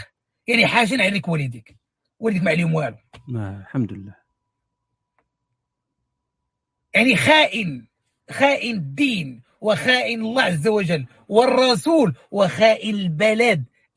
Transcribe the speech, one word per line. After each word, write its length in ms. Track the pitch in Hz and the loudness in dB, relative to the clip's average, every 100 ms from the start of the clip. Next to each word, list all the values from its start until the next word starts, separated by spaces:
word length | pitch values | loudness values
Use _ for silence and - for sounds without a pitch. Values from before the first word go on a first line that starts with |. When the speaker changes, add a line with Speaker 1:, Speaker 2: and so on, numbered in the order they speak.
| - _ _ _ - | -20 _ _ _ -2
Speaker 1:
يعني 200 | 233 208 | 0 2
حاجة 360 | 233 214 247 | 2 0 0
عليك 240 | 190 202 - | 0 -2 -2
والديك، 500 | 160 135 117 - _ _ _ _ - | -4 -4 -8 -18 _ _ _ _ -8
والديك 240 | 226 190 | -4 0
ما 80 | 175 | 0
عليهم 220 | 165 165 | 0 0
والو. 240 | 156 131 104 _ - - | -2 -4 -8 _ -20 -12
Speaker 2:
ما، 320 | 117 98 98 | -8 -8 -10
الحمد 340 | 95 139 104 | -8 -6 -6
لله. 220 | 101 98 - _ _ _ _ _ _ _ _ _ _ _ _ _ _ _ _ _ _ _ _ _ _ _ _ _ _ _ | -8 -16 -20 _ _ _ _ _ _ _ _ _ _ _ _ _ _ _ _ _ _ _ _ _ _ _ _ _ _ _
Speaker 1:
يعني 220 | 196 254 180 | 0 2 2
خائن، 720 | 127 311 294 233 180 123 - _ _ _ - | 4 4 4 -2 -6 -8 -14 _ _ _ -14
خائن 440 | - 277 277 240 220 | 0 0 0 -4 -6
الدين 680 | 139 139 277 202 139 120 _ _ | -6 -2 -2 -2 -6 -12 _ _
وخائن 600 | 208 202 247 247 233 233 | -2 0 2 0 0 -4
الله 200 | 220 254 | -4 0
عز 260 | 220 160 196 | 0 0 0
وجل 380 | 214 175 160 127 _ - | 0 0 -2 -6 _ -2
والرسول 880 | 214 254 254 254 240 302 330 214 123 _ | 2 4 4 2 2 2 2 2 -2 _
وخائن 640 | 202 185 135 220 220 208 208 | 0 0 4 2 2 -2 -4
البلد 680 | 180 151 214 220 240 170 120 _ _ | -4 0 0 2 2 0 -4 _ _